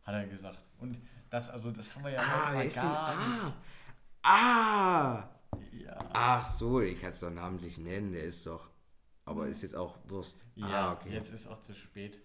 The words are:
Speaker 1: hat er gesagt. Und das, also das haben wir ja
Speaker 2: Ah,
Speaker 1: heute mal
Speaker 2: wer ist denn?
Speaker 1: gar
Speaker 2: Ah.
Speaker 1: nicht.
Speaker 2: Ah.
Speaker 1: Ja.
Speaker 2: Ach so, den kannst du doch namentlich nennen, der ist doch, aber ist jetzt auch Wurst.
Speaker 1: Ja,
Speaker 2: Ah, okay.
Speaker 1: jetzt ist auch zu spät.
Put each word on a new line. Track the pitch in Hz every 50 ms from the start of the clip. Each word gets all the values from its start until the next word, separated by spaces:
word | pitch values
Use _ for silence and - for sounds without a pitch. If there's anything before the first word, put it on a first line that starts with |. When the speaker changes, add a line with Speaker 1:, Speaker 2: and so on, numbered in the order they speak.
| _
Speaker 1:
hat | 104 101
er | 104 101
gesagt. | 98 101 95 95 92 92 - - - - -
Und | 120 127 120 120 - - - - - -
das, | - 120 120 -
also | - 117 107 120
das | 110 107 - - -
haben | 139 143
wir | 143
ja | 135 -
Speaker 2:
Ah, | -
Speaker 1:
heute | 139 147 151 151 147 139
mal | 135
Speaker 2:
wer | 135
ist | - -
denn? | 127
Speaker 1:
gar | 127 143 151 156 160 156
Speaker 2:
Ah. | 147 170 214 240 240 233 202
Speaker 1:
nicht. | 151 - - - - - - - - - - - - - -
Speaker 2:
Ah. | - 160 190 214 233 247 240 233 220 220 214 208 196 185 180 160 143 131 120 107 98 - - - - - - - - - - 123 127
Speaker 1:
Ja. | - - - - - -
Speaker 2:
Ach | 113 120 123 127 120 123
so, | - - - 117 117 127 127
den | 107 92 85 -
kannst | 92 90 82 -
du | 90
doch | 85 85
namentlich | 85 87 90 92 90 87 82 85
nennen, | 82 82 85 92 101 104 98
der | 90 82 78
ist | 87 85 - -
doch, | 82 82 82 - - - - _ _ - - _ - - - _
aber | - 73 - 71 71
ist | 67 -
jetzt | - - -
auch | - 90 87 - - - -
Wurst. | 98 95 90 - - - - - -
Speaker 1:
Ja, | - 104 98 98 101 95 90
Speaker 2:
Ah, | 85
okay. | 85 - 92
Speaker 1:
jetzt | 104 107 107 - 113
ist | 107 -
auch | - 107 -
zu | - - 101
spät. | - - - - 101 98 107 107 -